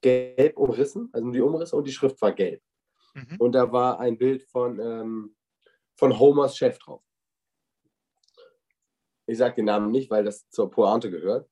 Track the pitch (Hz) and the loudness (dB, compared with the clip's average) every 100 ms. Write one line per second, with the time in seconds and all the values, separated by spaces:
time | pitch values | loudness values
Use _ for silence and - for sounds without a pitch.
0 | 131 127 127 - 147 147 139 113 139 202 | 4 2 -2 2 2 4 0 0 -2 -4
1 | 233 117 117 123 139 160 170 147 139 135 | -8 -6 -4 0 0 0 -4 -4 -4 -2
2 | 135 - 107 92 92 82 _ _ _ _ | -2 0 -2 0 -4 -4 _ _ _ _
3 | _ 139 123 147 120 127 123 123 123 92 | _ -20 -16 0 2 2 2 0 0 0
4 | 123 113 127 131 _ 127 98 104 117 113 | -4 0 0 -2 _ -4 -4 -4 -8 -8
5 | 110 110 107 _ _ _ _ _ _ _ | -8 -10 -12 _ _ _ _ _ _ _
6 | 131 110 139 143 135 - - - - - | 2 6 6 6 0 0 -2 -2 -18 -20
7 | _ _ _ _ _ _ _ _ _ _ | _ _ _ _ _ _ _ _ _ _
8 | _ _ _ _ - _ _ _ _ _ | _ _ _ _ -20 _ _ _ _ _
9 | _ _ - 113 123 123 107 104 107 123 | _ _ -8 0 0 0 0 0 0 -2
10 | 131 110 104 - _ - 98 - 101 113 | 0 -2 -2 -6 _ -4 -4 2 2 2
11 | 110 85 87 120 - | -2 -8 -4 -4 -6